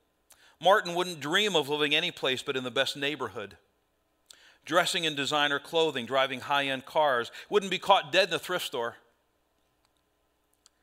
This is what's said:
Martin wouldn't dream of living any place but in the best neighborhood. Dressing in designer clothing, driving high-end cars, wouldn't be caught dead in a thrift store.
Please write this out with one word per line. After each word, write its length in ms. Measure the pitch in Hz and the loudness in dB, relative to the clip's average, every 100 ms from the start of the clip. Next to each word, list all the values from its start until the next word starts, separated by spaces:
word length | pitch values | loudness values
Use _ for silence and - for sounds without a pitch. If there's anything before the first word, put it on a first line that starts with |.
| _ _ _ - _ _ | _ _ _ -20 _ _
Martin 340 | 170 208 175 | 4 4 4
wouldn't 260 | 175 180 165 | -4 -4 -6
dream 360 | 143 185 208 170 | -2 0 2 2
of 140 | 139 | 0
living 240 | 147 147 | 0 2
any 160 | 151 170 | 2 0
place 320 | - 139 127 | -2 -2 -2
but 140 | - 131 | -4 -4
in 80 | |
the 60 | 127 | -2
best 260 | 120 131 143 | 0 -2 -2
neighborhood. 600 | 139 147 117 113 101 - _ _ _ _ _ _ - - - _ - | -6 -4 -8 -10 -14 -16 _ _ _ _ _ _ -20 -20 -20 _ 0
Dressing 380 | 165 165 180 | 2 2 0
in 100 | 160 | -2
designer 440 | 143 131 147 147 143 | -2 -2 0 2 0
clothing, 460 | - 165 160 135 | 0 0 2 -2
driving 360 | 113 135 135 127 | -2 0 0 -2
high-end 440 | 113 143 139 131 | -2 0 0 -4
cars, 460 | - 160 151 123 117 - - | -2 0 2 0 -2 -10 -2
wouldn't 220 | 202 196 | 0 0
be 80 | 180 | 0
caught 340 | - 190 151 | 4 4 4
dead 160 | 165 190 | 2 2
in 60 | |
a 40 | 160 | -2
thrift 280 | - 180 - | -4 -4 -4
store. 320 | 131 117 - _ _ _ _ _ _ _ _ _ _ _ _ _ _ _ _ _ _ | -4 -6 -8 _ _ _ _ _ _ _ _ _ _ _ _ _ _ _ _ _ _